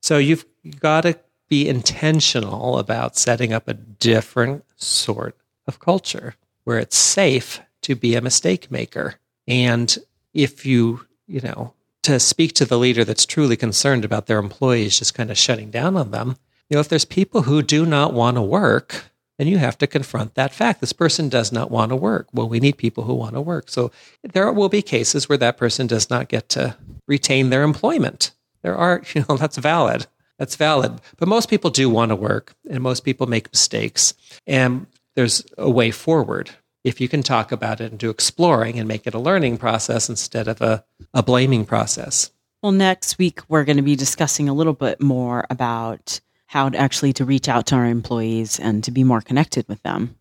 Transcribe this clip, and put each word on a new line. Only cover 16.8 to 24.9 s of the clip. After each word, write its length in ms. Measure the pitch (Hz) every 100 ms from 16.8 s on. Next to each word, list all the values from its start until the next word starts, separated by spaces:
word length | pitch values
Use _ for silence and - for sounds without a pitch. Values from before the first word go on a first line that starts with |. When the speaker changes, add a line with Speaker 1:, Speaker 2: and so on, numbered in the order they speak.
Speaker 1:
if 80 | 147
there's 160 | 160
people 380 | - - 190 226
who 200 | 127 147
do 220 | 143 151
not 300 | 165 147 147
wanna 300 | 120 117 123
work, 640 | 101 160 180 110 - - - _ _ _
then 120 | 147
you 100 | 190
have 180 | 131 -
to 100 | -
confront 460 | 147 135 - 107
that 200 | - 135
fact. 260 | - 240 196
This 120 | 127
person 360 | - 165 - 151
does 220 | 123 110
not 200 | 117 -
wanna 260 | 117 110 131
work. 320 | 180 220 -
Well, 160 | 123 117
we 120 | 117
need 160 | 139 139
people 280 | 117 -
who 100 | 113
wanna 260 | 123 110 123
work. 300 | 151 170 -
So 200 | - 120 - - _
there 300 | 262 185 202
will 160 | 226 196
be 140 | 208
cases 460 | 196